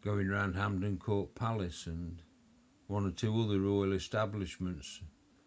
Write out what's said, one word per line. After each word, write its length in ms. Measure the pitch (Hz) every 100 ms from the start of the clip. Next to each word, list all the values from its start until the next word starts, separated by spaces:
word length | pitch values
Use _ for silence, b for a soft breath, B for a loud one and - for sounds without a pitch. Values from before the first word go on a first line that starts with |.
Going 260 | 104 104 95
round 280 | 101 101 90
Hampton 400 | 104 98 104 92
Court 360 | - 101 95
Palace 540 | - 117 113 87 - -
and 340 | 82 85 85 - _ - - - _ -
one 180 | 101 98
or 60 |
two 300 | - 110 110
other 200 | 110 101
royal 320 | 98 101 98
establishments, 1040 | 95 - 110 107 104 90 - 90 82 - - - - _ b